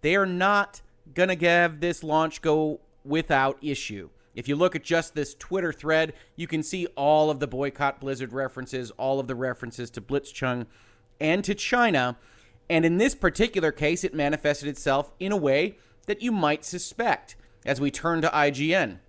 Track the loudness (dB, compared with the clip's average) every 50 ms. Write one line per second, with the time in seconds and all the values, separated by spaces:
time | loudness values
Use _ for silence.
0 | 2 2 2 2 2 0 0 0 2 2 4 2 2 0 -6 -20 -20 -20 _ _
1 | _ -12 0 0 2 2 2 2 2 4 6 6 4 2 0 -2 -2 -2 -2 -2
2 | -2 0 2 2 2 2 -2 -4 0 2 2 4 2 0 -2 -6 -10 _ _ _
3 | _ -4 -2 -2 0 2 2 4 4 2 0 -2 -6 -6 -6 -6 -6 -10 -10 -12
4 | -12 -14 _ _ _ _ _ -12 -4 -4 0 2 2 2 2 -2 -4 0 0 0
5 | 0 -2 -6 -6 -6 -6 -8 _ -10 -6 -4 -2 -2 -4 -6 -6 -2 0 2 2
6 | 2 0 -4 -14 -20 _ _ -12 -8 -4 -4 -4 -4 -4 -4 -4 -6 -6 -4 0
7 | 2 4 6 6 4 2 2 -2 -4 -6 -4 -4 -4 -4 -2 -2 -2 -2 -2 -4
8 | -6 -6 -6 -6 -6 -8 -4 -4 -4 -4 -6 -10 -12 -8 -8 -8 -8 -8 -8 -6
9 | -2 0 0 0 -2 -4 -4 -4 -4 -6 -6 -6 -10 -12 -8 -10 -10 -10 -10 -14
10 | -8 -4 -4 -4 -4 -6 -10 -4 -2 -2 -2 -2 -6 -10 _ _ _ _ _ _
11 | _ _ _ _ 0 0 0 0 0 -2 -4 -4 -2 0 2 4 4 4 4 2
12 | 2 0 -2 -6 _ -20 _ -20 _ _ _ -20 _ _ 2 4 4 4 4 4
13 | 4 2 2 2 0 0 2 2 0 2 2 2 0 0 0 2 0 0 0 0
14 | -2 -4 -2 0 0 0 0 0 0 0 -2 0 -4 -8 -8 -4 0 0 2 2
15 | 0 -4 -8 _ -4 -2 -2 0 2 2 2 2 2 0 -4 -10 _ _ _ _
16 | _ -6 -4 -2 -2 -2 0 2 2 2 2 0 -4 -10 -8 -8 -8 -10 -6 -2
17 | 0 0 0 -2 -4 -18 -20 -20 -20 -20 _ _ _ -4 -2 0 0 -2 -2 -2
18 | -2 -2 0 2 0 2 2 4 2 2 2 0 -2 0 0 0 0 -2 -6 -12
19 | _